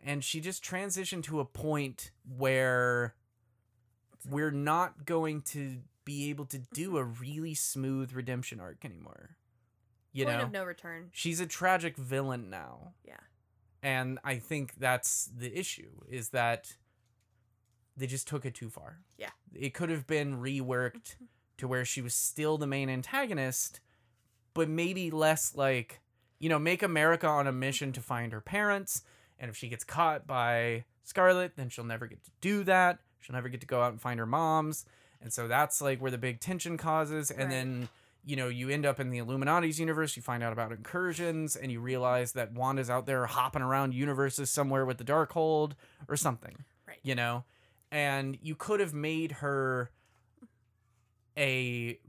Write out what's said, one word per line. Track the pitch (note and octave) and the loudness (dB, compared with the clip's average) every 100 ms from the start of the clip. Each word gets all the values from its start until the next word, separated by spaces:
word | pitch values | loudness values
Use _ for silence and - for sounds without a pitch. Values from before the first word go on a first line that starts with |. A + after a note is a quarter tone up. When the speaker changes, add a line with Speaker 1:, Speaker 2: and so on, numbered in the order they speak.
Speaker 1:
and | C#3 C#3+ | -4 -4
she | - D#3+ | -2 -4
just | E3+ F#3 | -4 -8
transitioned | - F#3 G3+ F#3 F3+ F3+ | -6 -6 -4 -4 -4 -6
to | C#3+ D#3 | -4 -2
a | |
point | B2+ - D#3 D3+ C3+ A#2+ - - | -2 -4 0 0 -2 -6 -14 -16
where | - B2+ C3+ C3 C3 B2 B2 A#2+ A#2 - _ _ _ _ _ _ _ _ _ - C3 | -14 0 2 4 4 4 4 2 0 -6 _ _ _ _ _ _ _ _ _ -16 -6
we're | C#3+ D#3 | -2 0
not | C#3+ D3 E3 F#3 - C#3+ | 0 2 2 2 -2 0
going | E3 D#3+ D3+ | 2 2 -2
to | - D3 C#3 B2+ - _ | -6 -6 -6 -8 -14 _
be | - C#3+ C#3+ | -10 -4 -4
able | D3 C3+ | -4 -6
to | C3+ B2 | -10 -8
do | C3 F#3 D#3+ | -6 -2 0
a | |
really | B2 A#2 B2+ D3+ D#3+ | -2 -4 -8 -6 -4
smooth | D3+ - C3+ C3 C3+ C3 | -2 -2 -2 0 0 -2
redemption | C3 B2 B2+ - A2 | -4 -4 -4 -4 -8
arc | F#2 - | -12 -12
anymore. | - E2 D#2 - - E3 _ _ _ _ _ _ _ | -14 -14 -16 -18 -20 -20 _ _ _ _ _ _ _
You | C3+ | -4
Speaker 2:
Point | B2+ A#2+ | 0 0
Speaker 1:
know? | |
Speaker 2:
of | B2 | -2
no | F#3+ | -4
return. | F3+ E3+ E3+ E3 F3 | -6 -8 -12 -12 -12
Speaker 1:
She's | - E3 E3 | -4 -2 -2
a | E3+ | -4
tragic | - F#3 F#3 E3 C#3 | 0 4 4 2 -4
villain | B2+ C3+ C3+ B2 G2 | -2 -2 0 -4 -6
now. | F#2+ C2 A#1+ - - | -10 -12 -14 -18 -20
Speaker 2:
Yeah. | - B1+ - _ _ _ _ _ | -20 -20 -20 _ _ _ _ _
Speaker 1:
And | C#3 C3 B2+ C3 | -2 0 0 -4
I | C#3 B2 | -4 -6
think | - D3+ C3 - | -4 -4 -4 -2
that's | C3 B2+ - - - A#2+ | 0 2 2 -2 -4 -8
the | A#2+ | -6
issue, | D#3+ F#3 - - - - | -4 -6 -8 -12 -20 -10
is | B2 A2 | -8 -2
that | B2+ A#2 A#2 - - _ _ _ _ _ _ _ _ _ _ _ C3 | 2 2 0 -4 -20 _ _ _ _ _ _ _ _ _ _ _ -8
they | B2+ | -6
just | C3 - | -6 -6
took | D3 B2+ | -6 -6
it | |
too | - A2+ | -8 -12
far. | - - E3 _ - | -12 -16 -18 _ -14
Speaker 2:
Yeah. | G#2 - - | -14 -14 -20
Speaker 1:
It | - C#3 | -8 -8
could | - E3+ | -4 -2
have | D#3 C3 | -2 0
been | D3+ C#3+ C3 | 0 0 -2
reworked | B2+ C#3 B2+ B2 B2 A#3 - - | -4 -2 0 0 0 -4 -14 -18
Speaker 2:
Mm-hmm. | B3 _ _ - | -20 _ _ -8
Speaker 1:
to | B2+ | -2
where | B2+ | 0
she | B2 C#3 | 0 -2
was | A#2+ | -2
still | - - - D3+ D#3 | 0 -2 0 0 2
the | C#3+ | 0
main | C3+ C3+ | 0 0
antagonist, | C3 B2+ C4+ C4 E3 C3 B2+ - - _ _ _ _ _ _ _ | -2 -2 -2 0 0 -2 -2 -4 -6 _ _ _ _ _ _ _
but | E3 D#3+ | 0 2
maybe | D#3+ F3 F#3+ E3+ | 2 0 -2 -2
less | D#3 D#3 D#3 - | 4 6 6 2
like, | - C3+ B2+ A2+ - _ _ _ - | 2 4 4 0 -10 _ _ _ -4
you | D#3+ | 2
know, | D3+ | 4
make | D#3+ F3+ | 4 2
America | G3+ D#3+ D#3 E3 D#3+ | 2 6 6 6 4
on | D3 C#3 | 4 4
a | |
mission | B2+ C3+ C3 C#3+ | 2 0 0 -2
to | B2+ | -4
find | - A#2+ A#2 | -4 -2 -2
her | A2 | -6
parents. | - G3+ G#3 G3+ G3 - - - _ - | -4 0 2 2 0 -6 -6 -18 _ -12
And | B2 | -12
if | G#2+ | -10
she | A#2+ | -8
gets | A#2 | -8
caught | - D3+ E3 D3+ D3 | -4 2 4 2 -2
by | C3 A#2+ A#2 A#2 A#2 - _ | 2 4 4 2 0 -4 _
Scarlet, | - G3 F#3 F3+ F3+ - | -4 6 8 8 4 -4
then | B2+ | -8
she'll | - | -6
never | A#2 A2+ A#2 | -6 -6 -8
get | - | -14
to | - _ | -20 _
do | F#3 G#3 | 2 2
that. | F#3+ F#3 F3+ - _ _ | 6 8 8 4 _ _
She'll | - | -8
never | B2 B2 | -6 -6
get | B2 | -8
to | - | -2
go | B2+ | 2
out | A#2+ | 2
and | A2 | 2
find | B2 A#2 | -4 -2
her | |
moms. | A2+ D3 D#3+ D#3 D#3 D#3 - - _ _ | 0 2 4 4 2 -4 -8 -18 _ _
And | A#2+ | -8
so | B2 A#2 | -4 2
that's, | B2+ D3 - | 4 4 2
like, | C#3+ B2+ | 0 2
where | C3 | 0
the | B2 | 0
big | B2+ A#2 | -2 -2
tension | - F#3 E3+ E3 | -4 -4 -2 -2
causes. | D#3+ D#3+ D3+ D#3 C#3+ | 2 2 2 0 -2
And | - | -2
Speaker 2:
Right. | C3+ | 0
Speaker 1:
then, | C3 C3 B2 A#2+ - _ _ | 0 -2 -4 -6 -10 _ _
you | C#3+ C3+ | -6 -2
know, | B2+ | -2
you | B2 C3 | -2 0
end | D3 | 2
up | C#3+ C#3 | 2 2
in | B2+ | 0
the | B2 | -2
Illuminati's | A#2 C3+ C#3 C#3+ D#3+ D#3 | -2 0 4 4 4 0
universe, | D#3+ D#3 D3+ - | 0 0 0 -2
you | |
find | B2 A#2+ | -4 -2
out | A#2 | 0
about | A2 A2+ | 0 -2
incursions, | G#2+ A2 F3+ F3+ D#3+ E3+ D#3+ D3+ - | -6 -6 -2 -2 0 -2 0 -2 -2
and | C3 | -4
you | A#2 | -4
realize | B2 B2+ B2 B2+ A#2+ | -2 0 4 4 2
that | B2 A2 | -2 -4
Wanda's | A#2 C3 C3+ A#2+ | -2 0 0 0
out | B2 B2 | 0 0
there | C3 A#2+ | 0 2
hopping | C3+ B2+ C#3+ | 2 0 0
around | B2+ C3+ C3+ | 2 2 2
universes | B2+ C#3+ C3+ C#3 C#3 C3+ | 0 0 2 0 0 0
somewhere | - C#3 C3+ | 0 2 2
with | C3 B2 | 2 0
the | |
Darkhold | A#2 D3+ D#3 E3+ D#3+ D#3 D3+ C#3+ - - - | 2 2 2 2 2 2 0 -4 -18 -18 -4
or | D3 | 0
something. | D3 A#2 - - - _ - | 0 -2 -6 -18 -20 _ -20
Speaker 2:
Right. | - | -8
Speaker 1:
You | C3 | -2
know? | A#2+ A#2+ A#2+ - _ _ _ _ | 0 0 0 -6 _ _ _ _
And | D3+ C#3+ C#3 C3+ C3+ | 0 2 2 -2 -4
you | D#3 D3+ | -6 -6
could | - G#3 | 0 2
have | F#3 | 2
made | D3 D#3 D#3+ D#3+ C3+ | 0 -2 0 -2 -2
her | C#3+ C#3 C3+ B2+ B2 - _ _ _ _ - _ _ _ _ _ _ _ _ - | -2 0 2 0 -2 -8 _ _ _ _ -20 _ _ _ _ _ _ _ _ 0
a | C#3 C3 B2 A#2+ A#2 A#2 | 2 2 0 -2 -4 -6